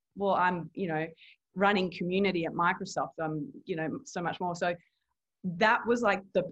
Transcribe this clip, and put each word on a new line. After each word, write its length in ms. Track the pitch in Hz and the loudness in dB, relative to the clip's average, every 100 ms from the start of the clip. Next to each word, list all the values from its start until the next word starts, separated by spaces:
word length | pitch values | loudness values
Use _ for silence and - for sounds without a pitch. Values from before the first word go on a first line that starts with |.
| _ 185 | _ -4
"Well, 180 | 202 | 0
I'm, 340 | 180 180 170 156 | 2 2 0 -4
you 140 | - 185 | -6 -2
know, 180 | 156 165 - - _ _ | -2 -4 -8 -20 _ _
running 340 | 185 202 202 185 - | 2 4 4 0 -2
community 500 | 180 190 196 175 160 | 0 2 2 2 -2
at 60 | |
Microsoft. 600 | 160 175 185 190 151 135 - | 2 2 0 -4 -4 -4 -4
I'm, 280 | 156 156 147 - | -4 -4 -6 -10
you 120 | - 165 | -8 -4
know, 240 | 156 - | -4 -6
so 160 | - 185 | -8 -6
much 200 | 170 - | -4 -4
more." 160 | 180 170 | -4 -2
So 180 | 175 175 _ _ _ _ _ _ | -2 -4 _ _ _ _ _ _
that 420 | 185 170 214 240 233 | -8 2 4 4 2
was, 160 | 240 | 2
like, 220 | 220 190 - | 2 2 0
the 100 | 190 - | -2 0